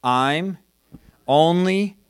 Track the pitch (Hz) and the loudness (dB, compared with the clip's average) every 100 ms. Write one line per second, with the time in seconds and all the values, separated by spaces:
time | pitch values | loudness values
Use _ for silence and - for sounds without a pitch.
0 | 127 127 135 151 190 180 _ _ _ - | 0 0 0 -2 -6 -10 _ _ _ -20
1 | - _ - 143 160 175 185 190 202 - | -20 _ 0 2 4 2 0 -2 -4 -8
2 | _ | _